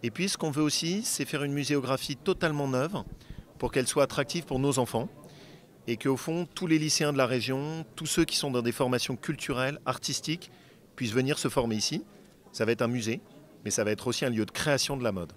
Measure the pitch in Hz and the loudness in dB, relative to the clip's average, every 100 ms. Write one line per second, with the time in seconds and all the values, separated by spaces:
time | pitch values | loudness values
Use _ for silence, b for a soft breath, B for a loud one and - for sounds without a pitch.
0 | 120 113 190 - 160 143 151 - 165 190 | -4 -2 -2 0 -2 2 2 2 0 -2
1 | 226 - 135 151 143 143 135 143 127 131 | -2 -2 -2 -2 -2 -2 2 0 2 -2
2 | - 143 - 185 170 147 139 127 147 185 | -2 -4 0 2 2 0 0 2 0 -2
3 | 98 - B B B - 123 - 127 - | -8 -12 B B B -4 0 2 2 4
4 | 139 - 139 175 160 131 139 135 120 113 | 2 2 -2 -2 -2 0 2 2 2 0
5 | 120 - B B B B B - - 117 | -4 -8 B B B B B -16 -4 -2
6 | 135 131 - 165 175 - 180 160 156 - | 0 0 0 -4 -4 -4 2 2 4 2
7 | 151 139 127 127 113 131 147 160 156 - | 2 4 2 2 0 -2 -2 -6 -8 -8
8 | 156 - 160 - 147 123 120 117 127 123 | -2 2 2 2 0 0 0 2 2 2
9 | - 127 - 151 - 127 131 151 - 127 | 0 -4 -4 -6 -2 0 0 -2 -4 -2
10 | - 139 - 165 - B B B B - | -2 -4 -2 -4 -6 B B B B -6
11 | 123 113 131 151 135 143 117 110 - 151 | -2 2 2 2 0 2 2 0 0 -2
12 | - B B B - - 110 117 117 123 | -6 B B B -18 -2 2 2 2 0
13 | 110 113 - - - - 110 101 104 107 | -2 -4 -6 -20 -20 -10 -4 0 2 0
14 | - 120 139 113 104 - - 139 - 139 | 0 0 0 0 -2 -2 0 2 0 0
15 | 120 95 82 | -2 -2 -6